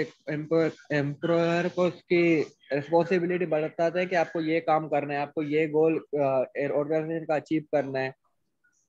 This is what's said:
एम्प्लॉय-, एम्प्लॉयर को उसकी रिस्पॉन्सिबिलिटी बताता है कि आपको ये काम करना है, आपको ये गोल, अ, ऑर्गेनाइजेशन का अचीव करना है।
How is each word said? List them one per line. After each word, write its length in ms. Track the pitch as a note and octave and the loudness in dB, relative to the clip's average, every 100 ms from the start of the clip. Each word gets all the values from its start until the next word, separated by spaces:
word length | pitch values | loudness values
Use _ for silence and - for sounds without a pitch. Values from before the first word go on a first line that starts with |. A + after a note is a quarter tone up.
| D#3+ - - | 0 -6 -8
एम्प्लॉय-, 400 | D3+ D3+ E3 D#3 - - | -6 0 2 2 -2 -4
एम्प्लॉयर 760 | D3 C#3+ C#3+ E3+ E3+ E3+ E3+ F3 | -2 -2 -2 0 2 2 0 0
को 180 | F3 F3+ | 0 -2
उसकी 540 | F3 - E3+ E3+ D#3+ - _ - | -2 0 2 4 2 0 _ -6
रिस्पॉन्सिबिलिटी 720 | C#3+ C#3+ E3+ E3+ F#3 F3+ F3+ E3+ | -6 2 2 4 0 0 -2 0
बताता 540 | D3+ D#3 - E3+ F3 | -2 -2 -2 0 0
है 60 | F3+ | 0
कि 100 | F3 | 0
आपको 260 | D#3+ F3 | 0 -2
ये 180 | D#3 E3 | 0 0
काम 280 | E3 D#3 D#3 | 2 0 2
करना 260 | D3 C#3+ | -2 -2
है, 60 | C#3+ | -4
आपको 240 | C#3+ E3 | -4 -4
ये 240 | D3 D3+ D#3+ | -2 0 2
गोल, 320 | D3+ D#3+ D3+ | 4 2 2
अ, 180 | - D3 C3+ C3 B2+ A#2+ C#3+ | -4 0 2 2 -2 -4 -2
ऑर्गेनाइजेशन 540 | C#3+ D3 D#3+ D#3 E3 D#3 | -2 0 -2 -2 -6 -2
का 100 | D3 | -4
अचीव 260 | - D#3 D3 | -2 -4 0
करना 280 | D3 C3+ C3+ | -2 -2 -4
है। 140 | C3 - _ _ _ _ _ _ | -6 -8 _ _ _ _ _ _